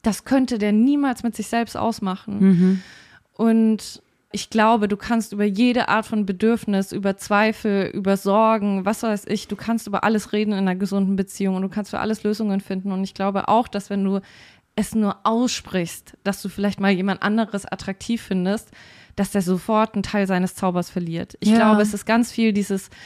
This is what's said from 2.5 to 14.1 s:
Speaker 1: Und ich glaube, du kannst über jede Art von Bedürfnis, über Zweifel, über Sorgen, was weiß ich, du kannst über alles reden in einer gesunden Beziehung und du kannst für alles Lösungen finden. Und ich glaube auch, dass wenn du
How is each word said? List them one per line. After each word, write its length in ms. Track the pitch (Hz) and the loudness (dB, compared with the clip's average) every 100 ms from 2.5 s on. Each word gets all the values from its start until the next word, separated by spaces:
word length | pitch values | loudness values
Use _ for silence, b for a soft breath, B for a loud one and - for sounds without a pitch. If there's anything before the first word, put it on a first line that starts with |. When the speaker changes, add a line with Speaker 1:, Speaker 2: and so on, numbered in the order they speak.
| 175 185 190 B B B B _ | 6 4 2 B B B B _
Speaker 1:
Und 680 | - 226 226 220 214 - - _ _ _ | -2 2 4 4 0 -4 -18 _ _ _
ich 160 | - - | -12 -4
glaube, 360 | 220 214 233 202 | 2 4 4 2
du 100 | 202 | -2
kannst 360 | - 226 208 | -2 -2 -2
über 120 | 202 | -2
jede 440 | 208 196 247 247 - | -2 4 2 2 2
Art 180 | 214 220 | 0 0
von 180 | 220 | -2
Bedürfnis, 680 | 196 185 220 233 - 196 190 | -2 2 2 2 0 -2 -2
über 240 | - 196 190 | -2 -2 -4
Zweifel, 720 | - 208 220 214 220 196 190 | 0 2 2 0 -2 0 -2
über 240 | - 190 196 | -2 0 0
Sorgen, 680 | 202 202 220 220 202 196 | 2 4 4 2 0 0
was 180 | 185 214 | -2 -2
weiß 220 | 233 208 - | -2 -4 -4
ich, 220 | 214 - | -6 -6
du 80 | 202 | -8
kannst 320 | - 226 - | -4 -4 -2
über 160 | 202 | -2
alles 280 | 208 220 - | 0 0 0
reden 200 | 208 214 | -2 0
in 60 | 196 | 0
einer 160 | 190 180 | 0 0
gesunden 400 | 196 196 196 196 | -2 0 0 0
Beziehung 400 | 196 - 196 190 | -4 -2 -2 -2
und 60 | |
du 60 | 190 | -4
kannst 220 | 214 202 | -6 -6
für 80 | - | -6
alles 240 | 214 220 | -4 -2
Lösungen 380 | 208 214 214 196 | -4 -2 -2 -2
finden. 320 | - 190 196 | -4 -8 -4
Und 100 | 185 | -4
ich 120 | 190 | -6
glaube 340 | - 196 196 - | -4 -2 -2 2
auch, 180 | 220 247 | 0 0
dass 240 | 202 - | -8 -6
wenn 140 | 202 | -2
du 160 | 196 | 0